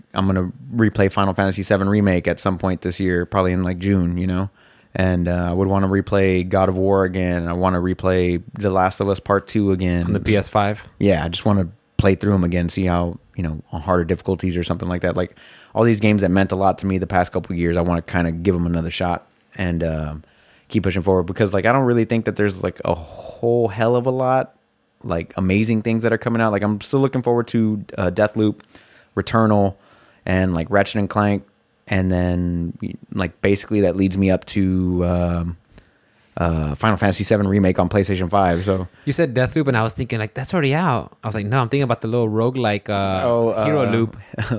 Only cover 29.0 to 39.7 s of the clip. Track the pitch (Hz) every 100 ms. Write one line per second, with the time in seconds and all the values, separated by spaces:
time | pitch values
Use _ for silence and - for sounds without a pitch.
29 | _ - - 113 110 104 98 95 _ _
30 | _ _ - 92 92 85 80 101 98 110
31 | 98 107 104 101 - _ _ _ - 98
32 | 92 90 90 90 87 87 85 - - -
33 | - - 90 - 98 98 - 107 95 90
34 | 95 95 95 92 - 104 95 92 90 90
35 | 87 90 87 85 85 85 _ - _ _
36 | _ _ _ - 85 82 76 71 110 95
37 | 101 92 101 107 98 101 92 90 90 104
38 | 95 92 90 101 92 85 95 95 90 -
39 | - 139 160 120 127 160 139